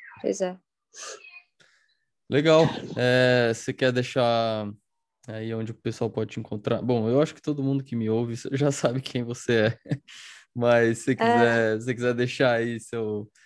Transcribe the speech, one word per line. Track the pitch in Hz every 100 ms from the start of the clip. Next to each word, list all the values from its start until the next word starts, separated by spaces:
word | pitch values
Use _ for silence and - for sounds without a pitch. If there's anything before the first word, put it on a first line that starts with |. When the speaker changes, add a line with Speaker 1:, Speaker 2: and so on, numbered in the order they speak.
| - -
Speaker 1:
pois | - 196
é. | 185 185 _ _ _ - - - - - _ _ _ _ _ _ _ _ _
Speaker 2:
Legal. | 135 156 156 160 - - -
É, | 123 127 127 123 120
você | 113 -
quer | 127 131
deixar | 123 123 139 120 117 113 107 104 104 _ _ _ _ -
aí | 110 110
onde | 113 110
o |
pessoal | 117 127 110 113
pode | 113 110
te | -
encontrar? | 110 107 - 113
Bom, | 120 120 110
eu | 131
acho | 160
que | -
todo | - 147
mundo | 135 139
que | 135 117
me | 110
ouve | 113 117 117
<laughs> | -
já | 135 143
sabe | 139 120 127
quem | - 123
você | 120 123 - 117 107
é. | -
<laughs> | - 131 - - - - _
Mas | 120 120 120 117 113
se |
você | -
Speaker 1:
É. | 127
Speaker 2:
quiser, | 226 240 120 117 110 110
se | 123
você |
quiser | 117 123
deixar | 120 123 - 131
aí | 117 120 117
seu, | - 117 110 104 101 _